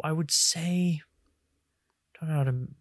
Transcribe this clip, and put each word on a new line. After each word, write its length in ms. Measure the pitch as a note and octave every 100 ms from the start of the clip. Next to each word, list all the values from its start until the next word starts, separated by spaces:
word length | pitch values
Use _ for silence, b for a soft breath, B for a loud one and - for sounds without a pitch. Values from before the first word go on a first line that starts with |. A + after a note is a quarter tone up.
I 80 | D#3
would 180 | D#3+ D3+
say, 720 | - - E3 E3+ F3+ F3+ D#3 - _ _ _ _ _ _ _ _ _ _ -
I 100 | D#3+
don't 40 |
know 60 | D3+
how 80 |
to 40 | C3+
m-, 260 | B2+ B2+ -